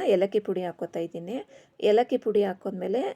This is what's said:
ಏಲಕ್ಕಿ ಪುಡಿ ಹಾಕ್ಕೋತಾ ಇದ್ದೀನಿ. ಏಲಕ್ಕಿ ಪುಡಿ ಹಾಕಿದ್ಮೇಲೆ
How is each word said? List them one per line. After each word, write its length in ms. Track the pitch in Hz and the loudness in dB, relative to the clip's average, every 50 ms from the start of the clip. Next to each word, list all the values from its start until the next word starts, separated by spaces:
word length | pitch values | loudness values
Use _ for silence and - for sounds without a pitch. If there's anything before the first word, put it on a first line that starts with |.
| 381 | 2
ಏಲಕ್ಕಿ 320 | 269 202 180 190 196 196 214 | 2 4 4 2 2 0 -2
ಪುಡಿ 220 | 202 - 190 185 180 | -2 -2 -4 -4 -4
ಹಾಕ್ಕೋತಾ 360 | 175 165 - 180 165 - 170 | -6 -6 -8 -10 -8 -6 -8
ಇದ್ದೀನಿ. 380 | 165 165 - 170 170 180 226 269 415 - - - _ _ _ _ | -8 -6 -8 -12 -10 -10 -10 -10 -10 -14 -20 -20 _ _ _ _
ಏಲಕ್ಕಿ 380 | - 208 208 220 247 247 285 | 2 4 4 4 4 2 0
ಪುಡಿ 240 | 247 - 226 208 208 202 | -2 -2 0 2 2 2
ಹಾಕಿದ್ಮೇಲೆ 580 | 196 190 - - 196 202 185 180 190 196 247 339 403 - | 2 -2 -6 -8 -10 -8 -6 -4 -2 -2 -2 -2 -4 -6